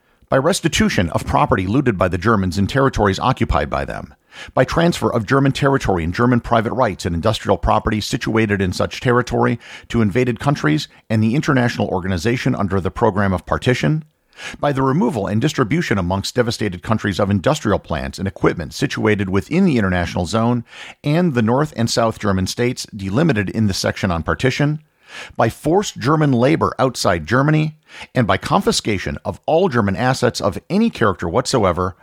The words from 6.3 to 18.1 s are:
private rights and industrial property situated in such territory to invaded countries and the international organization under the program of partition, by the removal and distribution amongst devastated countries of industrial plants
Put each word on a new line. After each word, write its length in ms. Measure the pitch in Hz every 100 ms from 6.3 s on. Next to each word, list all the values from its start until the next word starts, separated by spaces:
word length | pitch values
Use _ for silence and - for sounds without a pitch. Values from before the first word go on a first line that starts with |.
| 120
private 340 | - 117 107
rights 320 | 107 120 85 92
and 80 |
industrial 440 | 85 107 110 104 98
property 420 | 110 107 113 107
situated 640 | - 131 - 110 110 101
in 100 | 92
such 300 | - 98 -
territory 580 | 127 120 120 120 120 120 - - -
to 120 | 117
invaded 380 | 107 127 127 117
countries 480 | 143 147 156 151 - - -
and 120 | 110
the 140 | 110 139
international 520 | 160 131 120 - 104
organization 680 | 90 92 90 104 123 131 127
under 240 | 95 98
the 120 | 90
program 420 | - 110 98 98
of 120 | 90 -
partition, 600 | 85 127 127 147 156 - _ _ - - -
by 140 | 143
the 100 | 135
removal 460 | 135 151 226 123 92
and 140 | 107
distribution 560 | 147 - 107 160 - 104
amongst 360 | 87 98 -
devastated 480 | 123 117 - 107 90
countries 380 | - 110 104 87
of 100 | 98
industrial 480 | 101 127 156 107 92
plants 400 | - 78 67